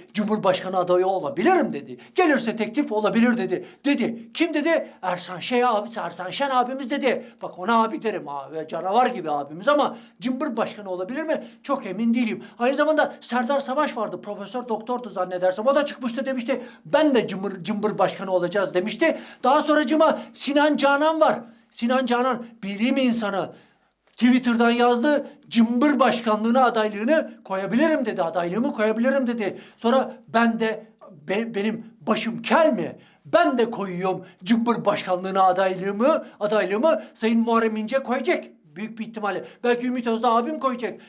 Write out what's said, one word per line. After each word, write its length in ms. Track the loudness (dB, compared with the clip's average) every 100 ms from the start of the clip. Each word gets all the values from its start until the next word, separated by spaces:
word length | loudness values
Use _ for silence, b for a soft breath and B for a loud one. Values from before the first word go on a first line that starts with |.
| B
"Cumhurbaşkanı 640 | -4 -2 0 2 0 0 -2
adayı 300 | 2 2 2
olabilirim," 640 | 0 -4 0 2 2 2
dedi. 240 | -4 -12 -18 B 0
"Gelirse 400 | 2 2 0 -4
teklif 360 | -4 -4 -2
olabilir," 460 | 0 0 4 2 2
dedi. 280 | -2 -4 B B -2
Dedi. 480 | 0 -2 -6 -8
Kim 200 | -4 -2
dedi? 340 | 0 0 0 -2 B
Ersan 380 | -6 -6 -6 -10
Şen 220 | -2 0
abimiz, 360 | 2 0 -2 -8
Ersan 320 | -8 -8 -8
Şen 200 | -4 0
abimiz 400 | 0 0 -2 -6
dedi. 340 | -2 0 -2 B B
Bak, 180 | -14 -8
ona 240 | 0 2
abi 200 | 2 -2
derim 260 | -4 -6 -6
abi, 380 | -10 -10 -10 -8
canavar 400 | -6 0 2 2
gibi 240 | 0 -4
abimiz 360 | -4 -6 -6 0
ama 280 | 2 2 -4 B B
Cumhurbaşkanı 680 | -6 -4 -4 -2 -4 -6 -8
olabilir 340 | -6 -6 -6
mi? 200 | -2 -4 B B
Çok 220 | -6 -6 -6
emin 280 | -2 0
değilim. 300 | 0 0 -4 B B
Aynı 160 | 0 2
zamanda 380 | 2 2 2 B
Serdar 380 | -4 -2 0 -2
Savaş 380 | -2 -2 -2 -2
vardı. 240 | -6 -6
Profesör 460 | -10 -10 -8 -8 -4
doktordu 420 | -4 -4 -6 -6
zannedersem. 580 | -4 -4 0 0 2 2
O 80 | 2
da 100 | 2
çıkmıştı, 400 | -4 -6 -4 -4
demişti, 360 | -4 -4 -6 B B -2
"Ben 300 | 2 4 2
de 120 | 0
Cumhur-, 320 | -4 -6 -6
Cumhurbaşkanı 680 | -6 -2 -2 2 0 0 -2
olacağız," 420 | 0 0 -2 0
demişti. 440 | 0 -2 0 0 0 B B
Daha 180 | 2 4
sonracığıma 580 | 4 2 2 4 4 2 B
Sinan 440 | -8 0 2 4 4
Canan 440 | 2 4 2 4
var. 180 | 2 2 -6 B B
Sinan 360 | -4 0 0 2
Canan 400 | 0 0 -2 B B
bilim 340 | -8 -2 0 2
insanı. 540 | 2 0 -2 -2 -4 B B B B B _
Twitter'dan 580 | 0 4 4 2 2 2
yazdı, 580 | 4 4 4 2 2 -2 B -2
"Cumhurbaşkanlığına 1160 | 2 4 4 2 4 4 2 0 0 2 4 4
adaylığını 640 | 2 -2 -2 0 0 0 B
koyabilirim," 640 | -8 -6 0 2 2 2 -2
dedi. 180 | -2
"Adaylığımı 500 | -2 -2 -2 -2 -2
koyabilirim," 540 | 0 0 2 2 2 0
dedi. 300 | -2 -4 -6 B B
Sonra 340 | 2 2 2 -6 -2
"Ben 320 | 2 2 2
de, 260 | -2 -4 -10 _ -20
be-, 440 | -14 -4 -4 -2 -2
benim 300 | -2 -4 -10 -10
başım 400 | -2 -2 -2 -6
kel 320 | 2 4 4
mi? 240 | 2 -4 -8 b b 0
Ben 320 | 2 4 2
de 140 | 0
koyuyorum 540 | -2 -6 -4 -4 -4 B B
Cumhurbaşkanlığına 1000 | 0 2 2 0 0 0 0 -2 0 4
adaylığımı, 800 | 4 4 2 0 -4 2 2 2 B B
adaylığımı." 640 | 0 0 0 2 2 2 B
Sayın 260 | -4 0 2
Muharrem 360 | 2 2 2 -2
İnce 280 | -2 -2
koyacak. 420 | -2 -2 0 -2 -4 -20 _ -12
Büyük 240 | -10 -10
bir 80 | -12
ihtimalle. 360 | -6 -6 -6 -8 B
Belki 240 | 0 0 -2
Ümit 200 | -4 -2
Özdağ 280 | 0 2 2
abim 240 | 0 -2
koyacak. 420 | -4 -2 -6 -8